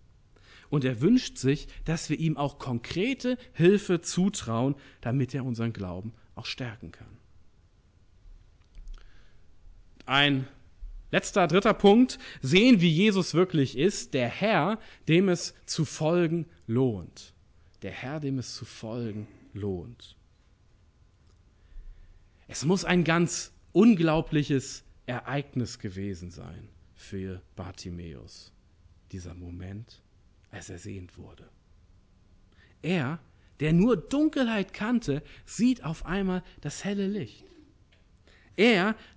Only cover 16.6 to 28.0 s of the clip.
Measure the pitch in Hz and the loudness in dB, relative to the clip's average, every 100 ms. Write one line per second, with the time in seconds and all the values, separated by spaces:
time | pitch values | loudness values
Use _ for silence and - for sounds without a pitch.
16.6 | - 113 131 101 - - - _ _ _ | -4 0 0 -2 -10 -18 -20 _ _ _
17.6 | - - 95 - - 156 139 135 123 - | -20 -14 -12 -10 -10 -6 -4 -6 -6 -12
18.6 | 120 - 113 120 117 104 104 - - 104 | -16 -14 -10 -8 -8 -8 -12 -16 -16 -8
19.6 | 101 90 117 117 - - _ _ _ _ | -6 -6 -8 -18 -20 -20 _ _ _ _
20.6 | _ _ _ _ _ _ _ _ _ _ | _ _ _ _ _ _ _ _ _ _
21.6 | - - - - - - _ _ - - | -20 -18 -16 -20 -20 -20 _ _ -16 -6
22.6 | 143 190 - 180 160 165 170 - - - | 0 0 2 2 4 2 2 -2 -12 -18
23.6 | - 165 226 185 165 160 151 151 143 135 | -2 6 8 8 4 2 2 0 2 0
24.6 | - - - - - 120 - 143 143 131 | -2 -14 -18 -18 -10 -8 -6 -6 -6 -4
25.6 | 113 - 107 92 101 87 90 - 87 87 | -6 -6 -12 -8 -8 -8 -12 -16 -16 -16
26.6 | 110 - - - - 98 95 92 - - | -20 -20 -20 -20 -12 -10 -8 -10 -16 -16
27.6 | 85 - 92 87 | -14 -14 -12 -12